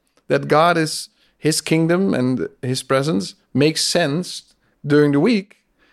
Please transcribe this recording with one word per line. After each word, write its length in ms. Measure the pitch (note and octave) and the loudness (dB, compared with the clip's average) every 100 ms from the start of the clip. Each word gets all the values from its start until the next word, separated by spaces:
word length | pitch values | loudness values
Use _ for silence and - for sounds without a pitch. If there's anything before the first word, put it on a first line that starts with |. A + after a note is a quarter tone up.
| _ _ _ | _ _ _
that 200 | C#3 C#3+ | -2 2
God 300 | D3 E3+ E3 | 2 2 2
is, 320 | D#3 - - _ _ _ | -2 -6 -12 _ _ _
his 220 | D3 D#3 | -2 -2
kingdom 520 | - E3 E3 F3 G3 | -2 0 2 0 0
and 360 | B2 B2+ B2+ - - | 0 -2 -2 -6 -8
his 220 | B2+ B2+ | -6 -6
presence 520 | - C3+ C#3+ F#3 F#3 - _ | -2 -2 0 -4 -6 -14 _
makes 280 | B2+ D3+ D3+ | 0 0 0
sense 720 | - F3 D#3+ D3+ F3 - - _ _ _ D3 | -2 0 0 -2 -6 -12 -18 _ _ _ 0
during 260 | D3 D3 | 4 4
the 80 | C#3+ | 2
week. 380 | F#3+ A3 F#3+ _ _ _ _ | 2 0 -4 _ _ _ _